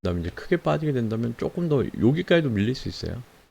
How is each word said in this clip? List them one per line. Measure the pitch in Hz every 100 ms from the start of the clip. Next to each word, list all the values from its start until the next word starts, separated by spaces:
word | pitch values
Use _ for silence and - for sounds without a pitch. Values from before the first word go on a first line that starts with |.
그다음에 | 90 87
이제 | 85
크게 | - - 170
빠지게 | - 151 156
된다면 | 131 113 110 117 117
조금 | - - 175
더 | 143 101 -
여기까지도 | 101 151 180 170 147
밀릴 | 104 107 131
수 | -
있어요. | - 82 87 120 - _